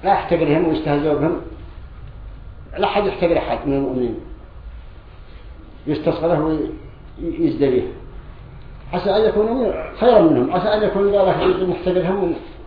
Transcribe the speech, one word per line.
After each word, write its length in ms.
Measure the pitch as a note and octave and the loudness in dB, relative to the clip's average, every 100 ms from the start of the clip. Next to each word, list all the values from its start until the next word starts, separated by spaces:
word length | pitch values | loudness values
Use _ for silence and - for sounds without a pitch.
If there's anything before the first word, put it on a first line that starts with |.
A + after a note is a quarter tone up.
لا 80 | F#3 | 4
يحتقرهم 560 | F#3+ - E3+ D#3 D#3 E3 | 2 2 2 4 4 4
ويستهزئوا 520 | D3 D3+ C#3+ D#3 C#3+ | 0 2 2 2 2
بهم، 220 | D#3 - - - - - - - - - - - - - - E3+ | 2 0 -6 -14 -14 -16 -16 -16 -16 -14 -14 -14 -16 -16 -14 -2
لا 100 | G3+ | 0
حد 180 | G#3 G3 | 2 0
يحتقر 320 | - E3+ D#3+ | 2 2 2
أحد 300 | - A#2+ C#3+ | 0 -4 0
من 60 | |
المؤمنين، 460 | C#3 C3 B2+ A#2+ G#2+ - - - - - - - - - - - - - - - - - | 0 0 0 -2 -4 -10 -16 -16 -16 -16 -14 -16 -18 -18 -20 -18 -18 -16 -18 -18 -12 -4
يستصغره 720 | D3+ E3+ - E3 D#3 D#3 D#3 - - - - - - | -2 0 0 0 2 0 0 -2 -6 -14 -18 -18 -8
ويزدريه. 680 | E3 D#3 D#3+ A#2+ C#3 B2 G2+ - - - - - - - - - - | -8 0 0 2 2 2 0 -8 -14 -16 -16 -16 -16 -16 -16 -16 -8
عسى 160 | F3+ F#3+ | -4 2
أن 120 | F#3 A3 | 4 4
يكونوا 420 | - A3 B3+ A3 - - - | 4 2 2 0 -2 -8 2
خيرا 220 | A#3 A3 | 6 8
منهم، 320 | E3 C3 C3+ | 8 6 4
عسى 140 | F3+ G#3 | 2 2
أن 160 | G#3+ | 2
يكون 280 | G#3 G3 G3+ | 2 2 4
ذلك 240 | G3+ F#3 D#3+ | 4 4 4
الذي 300 | F#3 F#3 F#3 | 2 2 0
يحتقرهم 640 | E3 F3+ F3 E3+ G3 E3+ D3+ - - | 0 0 0 2 0 0 -2 -8 -16